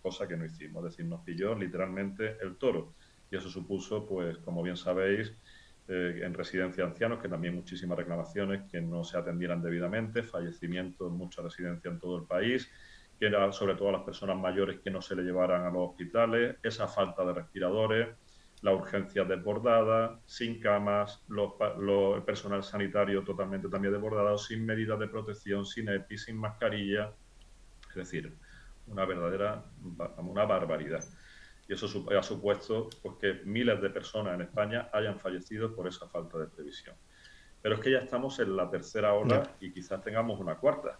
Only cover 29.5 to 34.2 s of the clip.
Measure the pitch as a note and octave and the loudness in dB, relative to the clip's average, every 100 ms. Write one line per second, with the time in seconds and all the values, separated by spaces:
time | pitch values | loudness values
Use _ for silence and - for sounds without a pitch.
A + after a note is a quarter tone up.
29.5 | G#2+ - - F2+ F2 - - F2+ G2+ G#2 | -2 -10 -14 -12 -8 -8 -6 -6 0 4
30.5 | G#2+ E2 D#2 D2+ D#2+ - - - - - | 4 2 -2 -2 -4 -6 -16 -20 -20 -20
31.5 | - - F#2+ G2+ G2 E2+ G2 - F2+ G#2 | -18 -8 -4 -4 -4 2 2 2 -2 2
32.5 | G2+ - A2+ A2 - - - G2+ F2+ F#2+ | 0 0 -2 -2 -8 -12 0 0 0 -2
33.5 | A2 A#2+ G2+ G2 F#2+ - G#2+ | 0 4 4 2 -2 -4 -4